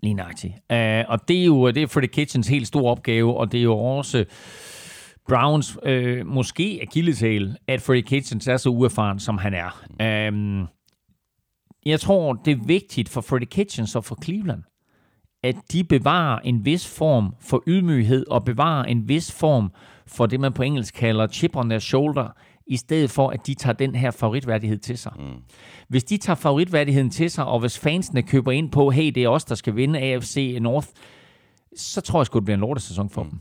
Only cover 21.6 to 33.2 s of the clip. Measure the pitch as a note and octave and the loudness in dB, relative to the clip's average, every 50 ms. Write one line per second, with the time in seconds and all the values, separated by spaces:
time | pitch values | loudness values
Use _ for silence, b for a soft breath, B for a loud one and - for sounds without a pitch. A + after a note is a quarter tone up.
21.6 | A#2+ A#2 A2+ A2 - - - C3+ C#3+ D3+ C#3+ C#3+ A#2+ G#2+ - b b b b b | -2 0 0 -2 -2 0 0 2 2 2 0 -2 -4 -4 -8 b b b b b
22.6 | b - C3 A#2+ - - D#3 D#3+ D3+ B2 - - C3+ C3 - - - - C#3 - | b -6 -6 -4 -2 0 0 2 2 2 2 2 0 0 0 -4 -6 -6 -8 -4
23.6 | - C3 A2+ - C3+ C3+ C3 B2+ B2+ B2+ A#2 - - A2 A2+ C3+ C#3 B2 A2+ G#2+ | -2 -2 0 0 -2 -2 -2 0 -2 -2 -2 0 -2 0 0 -2 -2 -2 -2 -2
24.6 | G#2+ G#2+ G#2+ G2+ - - B2 A#2+ - A2 - - C#2 C#2 B1+ A#1+ B1 B B B | 0 -2 -4 -4 -4 -8 -10 -10 -10 -14 -14 -14 -14 -14 -14 -16 -18 B B B
25.6 | B B B B B B A#2+ C3 A#2+ - G#3 G3+ - - F3 C#3 - D#3 C#3 C#3+ | B B B B B B -2 -2 0 0 -2 -2 0 -2 -2 0 2 2 2 2
26.6 | F3+ F3+ F3 D3+ D3 C#3+ C#3 C#3 C3+ B2 F#2 A2+ E3 E3+ - - C#3 - - A#2+ | 2 2 2 0 2 2 2 2 2 0 0 0 -2 -2 -2 -4 -4 -2 0 0
27.6 | A2+ B2 - - - D3+ D#3 F#3 F#3 - - B2+ A2 - - C3+ A#2+ C3 B2+ C#3+ | 0 -2 -4 -2 -2 0 0 0 -2 -2 -2 -2 -2 2 2 2 2 2 0 0
28.6 | E3 C#3+ - C#3+ C#3 C#3 C3 C#3+ D#3+ D3+ C#3 B2 B2 A#2 B2 D#3 - - B2 G#2 | -2 0 2 4 4 4 4 4 2 2 2 2 2 2 2 2 0 -2 -6 -4
29.6 | - - G#2+ A2 B2+ C3+ D#3+ D3+ C3 C3+ B2+ B2+ A#2+ - - D3 C3+ C3 B2 B2 | -4 -4 -2 0 0 0 0 0 -2 -2 -2 -4 -4 -4 -4 -2 -2 -2 -2 -2
30.6 | A#2 A#2 A#2+ D3 D3 - _ b b b b b b b b b b b b b | -2 0 0 0 -2 -4 _ b b b b b b b b b b b b b
31.6 | b b - - - - - G3+ - - - E3 C#3 - - C3 G2+ F#2+ G#2 G2 | b b -16 -14 -12 -8 -8 -8 -4 0 2 2 2 2 0 -2 0 0 0 0
32.6 | G2+ A#2 D3 C3 - - F2 F2 - G2+ - - | 0 -2 -4 -6 -6 -8 -6 -4 -6 -4 -4 -8